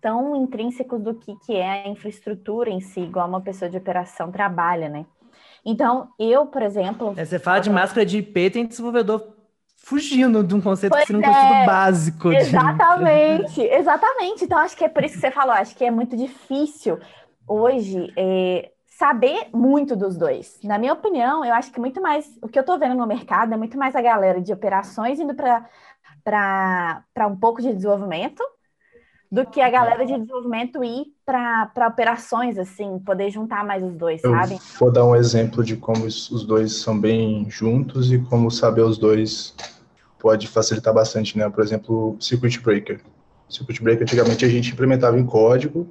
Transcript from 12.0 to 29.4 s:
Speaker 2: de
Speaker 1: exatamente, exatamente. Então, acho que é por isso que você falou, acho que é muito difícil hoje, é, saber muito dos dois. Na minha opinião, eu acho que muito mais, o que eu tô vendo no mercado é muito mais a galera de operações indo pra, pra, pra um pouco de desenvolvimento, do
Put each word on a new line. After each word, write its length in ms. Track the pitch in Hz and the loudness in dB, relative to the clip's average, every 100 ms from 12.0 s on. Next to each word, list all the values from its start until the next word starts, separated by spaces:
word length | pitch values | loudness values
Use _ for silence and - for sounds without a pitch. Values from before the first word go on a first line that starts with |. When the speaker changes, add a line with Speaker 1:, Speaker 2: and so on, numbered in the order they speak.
| 160 - 175 | 0 0 2
Speaker 2:
de 60 | 262 | 4
Speaker 1:
exatamente, 1200 | 269 254 254 - 339 359 349 302 311 320 349 - | 4 4 2 4 4 6 6 6 6 2 -2 -2
exatamente. 840 | 233 285 320 311 440 523 370 415 | 2 2 4 4 2 0 -4 -4
Então, 140 | 359 339 | 0 2
acho 180 | 339 - | 0 0
que 80 | |
é 40 | 320 | -2
por 140 | 320 | 0
isso 120 | 302 | -4
que 60 | 185 | -2
você 120 | 269 | -4
falou, 200 | 269 269 | 0 2
acho 220 | 220 196 | 2 0
que 100 | - | -2
é 60 | 240 | 0
muito 260 | 226 240 233 | 0 -2 -4
difícil 840 | 262 - - 269 302 - - 156 - - _ _ | -6 -8 -8 -4 -4 -4 -4 -4 -8 -20 _ _
hoje, 680 | _ 214 233 262 202 190 175 - | _ 0 2 2 -2 -6 -6 -4
é, 540 | 190 185 185 180 - _ _ | 0 0 0 -2 -6 _ _
saber 640 | _ 285 254 254 349 - | _ 0 2 0 0 -4
muito 440 | 226 247 285 285 226 | 0 4 4 2 -2
dos 200 | 190 175 | -4 -2
dois. 440 | 160 131 - - | -2 -2 -8 -16
Na 160 | 202 208 | -6 -2
minha 140 | 240 | -2
opinião, 520 | 320 427 330 240 302 | -2 -2 0 0 0
eu 80 | 262 | 0
acho 200 | 233 262 | -2 -2
que 80 | - | -6
muito 200 | 240 262 | -6 -4
mais, 380 | 370 294 294 _ | -2 -2 -4 _
o 60 | 226 | -4
que 120 | 277 | -2
eu 60 | |
tô 140 | 262 359 | 0 0
vendo 160 | 277 | 0
no 120 | 254 233 | 0 -2
mercado 460 | 214 - 196 233 | -4 -2 0 0
é 40 | 220 | -2
muito 200 | 220 262 | -6 -4
mais 200 | 269 262 | -2 0
a 40 | |
galera 400 | 240 226 190 180 | 2 4 2 0
de 120 | 180 | -2
operações 680 | 190 208 190 196 - 226 277 | -4 -2 -2 -4 -6 -6 -4
indo 160 | 302 | -6
pra, 340 | 254 277 233 233 _ _ _ _ - | -4 0 0 -2 _ _ _ _ -12
pra, 800 | - 208 202 190 190 185 175 160 _ | -4 -2 0 0 0 -2 -4 -6 _
pra 140 | - 214 | -4 -4
um 100 | 190 | 0
pouco 240 | 233 233 | -2 0
de 120 | 254 | -4
desenvolvimento, 680 | 202 202 202 196 160 240 - 539 _ _ _ _ _ _ _ _ | -4 0 -2 -2 -6 -8 -8 -10 _ _ _ _ _ _ _ _
do 140 | 202 | -4